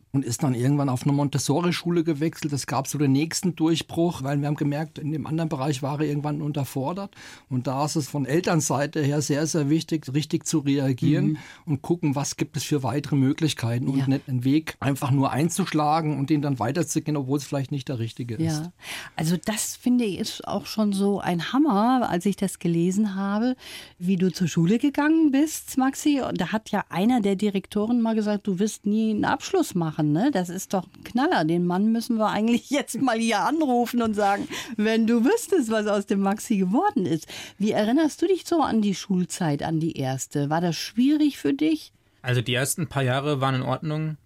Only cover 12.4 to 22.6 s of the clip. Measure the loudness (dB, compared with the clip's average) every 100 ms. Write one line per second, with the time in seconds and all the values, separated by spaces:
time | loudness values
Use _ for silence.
12.4 | -6 -6 -2 -2 0 -4 0 2 2 2
13.4 | 0 0 -2 -2 0 0 2 0 0 -2
14.4 | 2 2 0 -4 -2 0 0 2 2 2
15.4 | 0 0 -2 0 2 2 0 -2 0 0
16.4 | 0 -2 -2 0 -2 -2 -2 -2 0 -2
17.4 | -2 -4 -2 -6 -4 -4 -6 -6 -8 -2
18.4 | -2 -2 -6 -12 -14 -14 -12 -4 0 0
19.4 | -2 -4 -6 -2 2 2 2 -2 -6 -8
20.4 | -6 -6 -4 0 0 2 2 0 0 -2
21.4 | 0 2 4 4 4 2 2 0 0 0
22.4 | -2 -2